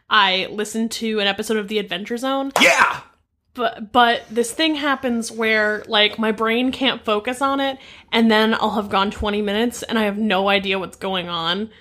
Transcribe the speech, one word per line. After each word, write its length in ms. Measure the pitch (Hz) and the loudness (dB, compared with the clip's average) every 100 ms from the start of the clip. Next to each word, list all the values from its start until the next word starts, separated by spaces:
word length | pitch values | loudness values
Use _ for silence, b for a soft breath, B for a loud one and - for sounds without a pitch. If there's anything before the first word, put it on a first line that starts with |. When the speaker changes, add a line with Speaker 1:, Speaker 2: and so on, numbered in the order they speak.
| B | B
Speaker 1:
I 380 | 214 190 185 - | 4 4 2 -2
listen 380 | 208 208 226 226 | -4 -4 -4 -4
to 300 | - 226 220 | -4 -2 0
an 80 | 202 | 0
episode 300 | 196 214 220 | 0 -2 -4
of 120 | 202 | -2
The 100 | 214 | -4
Adventure 380 | 196 175 208 240 | -4 -8 -6 -4
Zone. 340 | 262 269 269 - | -2 -2 -2 2
Speaker 2:
Yeah! 380 | 262 285 - - - _ _ _ _ | 4 4 2 -2 -12 _ _ _ _
Speaker 1:
But, 380 | - - - 214 | -4 -4 -4 0
but 320 | 254 233 233 - | 4 4 2 -2
this 220 | 220 233 | -4 -2
thing 240 | - 320 294 | 0 0 0
happens 560 | 294 262 254 233 226 | -2 -2 -2 -4 -4
where, 520 | 226 220 220 214 214 - | -2 0 2 2 -2 0
like, 320 | 214 208 220 | 2 4 2
my 140 | 220 | 0
brain 380 | 214 220 233 254 | 0 0 2 0
can't 320 | 254 262 240 | 0 0 0
focus 380 | - 208 226 254 | -2 -2 -2 -2
on 200 | 269 277 | 0 0
it, 180 | 269 262 B B B | -2 -4 B B B
and 180 | 226 226 | 2 4
then 240 | 214 220 | 4 4
I'll 180 | - 214 | 2 0
have 180 | 214 202 | -2 -2
gone 200 | 202 202 | 0 -2
twenty 320 | - 214 208 | -2 -4 -2
minutes, 400 | 208 208 240 - | -2 0 -2 -4
and 160 | - 226 | -4 -2
I 60 | |
have 140 | 208 202 | 0 0
no 300 | 220 185 196 | 0 2 2
idea 280 | 196 190 190 | 2 0 -2
what's 200 | 170 - | -6 -8
going 320 | 190 185 175 | -6 -4 -4
on. 420 | 170 165 190 220 b | -4 -2 -2 -6 b